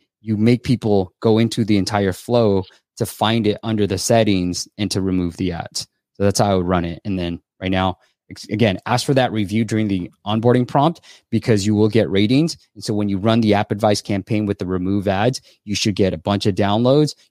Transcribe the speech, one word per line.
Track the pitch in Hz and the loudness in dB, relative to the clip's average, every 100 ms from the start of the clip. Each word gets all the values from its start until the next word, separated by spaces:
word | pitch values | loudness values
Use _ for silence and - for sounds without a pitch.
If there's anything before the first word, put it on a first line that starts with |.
| _ _ | _ _
you | 107 104 | -4 0
make | 110 123 | 2 2
people | - 120 110 101 90 _ | 0 -2 2 0 0 _
go | 113 110 | 2 2
into | 113 - | 2 0
the | 104 104 | 0 0
entire | 92 107 98 | 0 0 -2
flow | 90 - 120 110 98 92 _ _ - | -4 -2 0 2 0 -2 _ _ -8
to | 107 | -8
find | - 107 117 104 | -2 0 2 0
it | 101 | -2
under | 113 110 98 | -4 -2 -2
the | 92 | -2
settings | - 117 107 95 90 87 - - | 2 2 4 0 -2 -4 -10 -6
and | 101 | -4
to | 101 | -2
remove | 95 92 87 82 | -2 -2 -2 -4
the | 92 | -6
ads. | 85 - - - _ _ | -6 -10 -12 -12 _ _
So | - | -2
that's | 101 - | 0 2
how | 104 | 2
I | |
would | 95 87 | 0 0
run | 90 | 0
it. | 85 82 | -2 -6
And | 107 92 | -6 -6
then | 87 85 _ _ | -4 -8 _ _
right | 92 | -4
now, | 95 92 90 _ _ - | 0 -2 -4 _ _ -20
ex-, | - - | -20 -8
again, | 110 110 90 - | 0 0 0 -2
ask | 117 - | -2 0
for | |
that | 131 123 | 0 0
review | 110 98 107 | -2 -2 -2
during | 110 110 107 | 0 -2 -2
the | 98 87 _ 101 | -2 -6 _ -4
onboarding | 110 120 123 123 | 0 2 2 2
prompt | 147 147 165 - - _ | 2 0 0 -10 -20 _
because | 113 - 107 101 | -2 2 2 2
you | |
will | 104 107 | 2 2
get | 113 82 | 2 2
ratings. | 98 104 131 165 - _ | 2 2 2 0 -4 _
And | 107 | -12
so | 110 | -6
when | 104 104 | -4 -2
you | 98 | 0
run | 107 113 | 2 2
the | 107 | 4
app | 101 104 | 2 0
advice | 104 110 104 | 0 2 0
campaign | - 101 - 107 104 | -2 -4 -2 -2 -2
with | 98 | -4
the | 90 | -4
remove | 92 90 101 95 | -4 -2 0 0
ads, | 95 117 135 - _ | 0 0 -2 -8 _
you | - | -8
should | 98 110 | -4 -2
get | 95 95 | 2 0
a | 87 | 0
bunch | - 101 107 | -2 0 0
of | 92 | 0
downloads, | 101 107 123 143 151 - _ | 0 2 2 2 2 -4 _